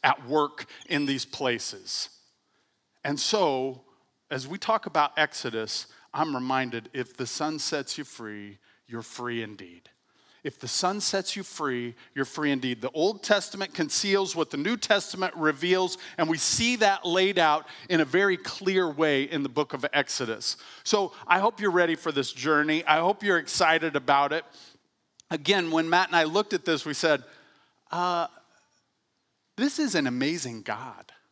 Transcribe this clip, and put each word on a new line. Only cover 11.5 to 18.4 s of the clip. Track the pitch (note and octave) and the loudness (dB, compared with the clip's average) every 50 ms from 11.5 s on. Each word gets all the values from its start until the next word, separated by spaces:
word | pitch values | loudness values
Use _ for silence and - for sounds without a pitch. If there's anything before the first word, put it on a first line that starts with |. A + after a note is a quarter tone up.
| - - D#3 C#3 B2+ B2 A#2+ A#2+ A#2 _ - - _ | -8 -4 -4 -2 -2 -2 -6 -8 -10 _ -20 -12 _
you're | C#3 C3+ | -6 -6
free | C3 - - D3+ D3 | -4 -4 -2 0 0
indeed. | C#3 C3 B2+ B2+ B2 A2+ | 0 0 -2 -4 -4 -4
The | A2+ C3 | -6 -6
Old | - D3+ D#3+ G3 A3 G3 | -2 2 0 0 0 -2
Testament | - - G#3 G3+ F#3 - - G3 G3 F#3 - | 2 2 2 2 2 -4 -8 -8 -8 -8 -4
conceals | - E3 - - - - G3+ G3 G3 G3 F#3 - | -4 -4 0 0 0 2 2 2 2 2 0 0
what | E3 D#3 - | -2 -2 -2
the | - | -2
New | C#3+ D3 G3+ A#3+ | -4 -2 -2 -2
Testament | A3 - - G#3+ G3+ - - - F#3 F#3+ F3+ - | -2 2 2 2 2 2 -4 -6 -4 -4 -4 -4
reveals, | E3 D#3 D#3 D3+ C3+ E3 F3+ F#3 F#3 F#3 F3+ - - - - - - | 0 0 0 0 2 2 2 4 4 2 0 -2 -8 -12 -14 -2 -2
and | E3 D#3 | 0 0
we | E3 | 2
see | D#3 - - - - A3+ A#3+ B3 | 0 2 0 2 2 2 2 2
that | A3+ A3 G3+ G3 F3+ E3 | 4 4 2 2 2 -2
laid | F3 E3+ F#3 F#3+ G3 G3+ F3 | 0 2 2 2 2 4 4
out | E3+ D#3 D3 D#3 D3+ - - - - - | 4 4 4 2 0 -8 -18 -20 -6 0
in | F3+ D#3+ | 2 2
a | D#3 | 2
very | C3 B2+ F#3 G3 G3 F#3 | 4 4 4 4 4 2
clear | - | 0